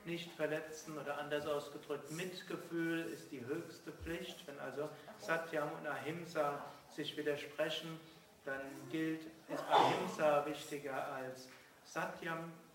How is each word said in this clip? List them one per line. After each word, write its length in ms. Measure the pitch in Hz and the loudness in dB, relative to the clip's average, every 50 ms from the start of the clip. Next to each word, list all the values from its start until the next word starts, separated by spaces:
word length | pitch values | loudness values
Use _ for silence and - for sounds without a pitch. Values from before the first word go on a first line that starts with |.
| - | -2
nicht 260 | 170 170 170 170 170 | -2 -2 -2 -2 -6
verletzen 640 | - - 156 151 151 156 156 156 156 - - 160 156 147 | 0 0 2 2 2 0 -2 -4 -8 -8 -8 -8 -6 -4
oder 200 | 135 143 147 147 | -4 -2 -2 -2
anders 280 | 147 147 147 143 - | -2 0 0 0 2
ausgedrückt, 640 | 151 147 147 143 - - 147 - - 147 139 - - | 2 0 0 0 -2 -8 -10 -4 -4 -4 -4 -2 -6
Mitgefühl 960 | 156 165 185 185 180 - - - 170 - - - 170 170 165 165 165 165 165 | -4 -4 -4 -4 -4 -6 -4 -4 -4 -4 -4 -2 0 2 2 4 2 2 0
ist 260 | 165 - - - - | -2 -4 -6 -8 -8
die 120 | 147 127 117 | -8 -6 -2
höchste 460 | 120 151 170 - - - - - 165 | -2 -2 -2 -2 -6 -10 -10 -10 -12
Pflicht. 560 | 151 - 160 165 165 175 180 180 185 - - | -10 -8 -4 -4 -4 -4 -4 -8 -8 -10 -10
Wenn 120 | - 143 143 | -10 -8 -6
also 280 | 139 135 127 135 151 151 147 - - - - - | -6 -4 -2 -2 -2 -4 -4 -10 -14 -14 -14 -8
Satyam 520 | - - 165 160 - - 160 151 147 151 160 165 | 0 2 2 2 2 0 0 0 0 0 -2 -4
und 80 | 156 | -4
Ahimsa 760 | 151 139 127 123 147 165 175 170 - - 156 147 143 143 143 - - - - - - | -2 -2 -2 -2 -4 -4 -4 -6 -2 2 4 4 4 2 0 -4 -8 -12 -14 -16 -10
sich 260 | - - 147 - - | -6 -4 -4 -2 -2
widersprechen, 840 | 156 147 147 143 143 143 135 - - 156 165 160 - 165 165 160 160 - - - - - - - - - | 0 0 2 0 0 -2 -6 0 0 2 2 2 -2 -4 -6 -8 -8 -10 -16 -18 -20 -20 -20 -20 -10 -6
dann 160 | 139 135 135 139 139 135 - 131 - | -4 -4 -2 -4 -6 -8 -8 -8 -2
gilt, 320 | 165 160 160 160 160 156 - - - - - - | 0 2 2 2 0 -2 -4 -10 -14 -14 -6 -4
ist 160 | - - - 156 | -2 -2 4 8
Ahimsa 760 | 156 - - - - - 185 185 - - 156 151 147 147 - | 10 10 10 10 8 4 2 0 2 6 8 8 8 8 6
wichtiger 600 | 156 151 - - - 151 139 143 139 131 131 131 147 | 4 -2 -2 -4 -4 -4 -4 -2 -2 -2 0 -2 -2
als 360 | 139 131 127 127 127 - - - - - - - - - - | -2 -4 -4 -4 -6 -8 -12 -14 -16 -18 -18 -20 -20 -20 -18
Satyam. 680 | - - 165 175 175 - - 175 170 165 165 165 170 165 - - - | -6 -2 -2 -2 -2 -4 -4 -2 -2 -2 -2 -2 -6 -8 -12 -18 -20